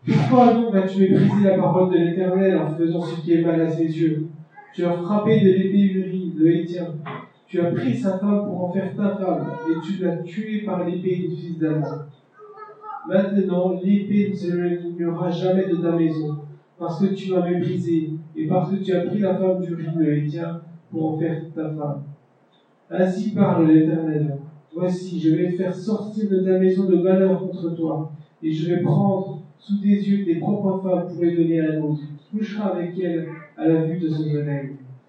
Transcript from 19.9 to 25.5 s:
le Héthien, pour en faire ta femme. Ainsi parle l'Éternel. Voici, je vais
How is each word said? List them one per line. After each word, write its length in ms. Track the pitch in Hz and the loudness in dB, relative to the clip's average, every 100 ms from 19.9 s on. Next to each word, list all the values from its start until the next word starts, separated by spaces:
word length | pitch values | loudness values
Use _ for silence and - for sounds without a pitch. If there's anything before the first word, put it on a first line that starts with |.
le 240 | 165 151 147 | 0 2 2
Héthien, 420 | 147 160 165 165 - - _ | -2 -4 -8 -8 -14 -20 _
pour 240 | 160 160 | -4 -4
en 40 | 156 | -2
faire 220 | 165 156 160 | -2 -4 -8
ta 160 | 160 156 | -8 -8
femme. 340 | 151 143 - - - _ _ _ _ _ _ _ | -6 -6 -8 -12 -18 _ _ _ _ _ _ _
Ainsi 420 | 170 185 214 220 | 0 0 0 -2
parle 360 | 185 202 165 160 | 2 4 6 6
l'Éternel. 680 | 160 156 165 156 151 147 135 - - _ | 6 4 0 -2 -2 -2 -4 -12 -20 _
Voici, 460 | 165 180 180 - 165 | -4 -2 -2 -4 0
je 100 | 156 | 2
vais 220 | 160 180 | 2 0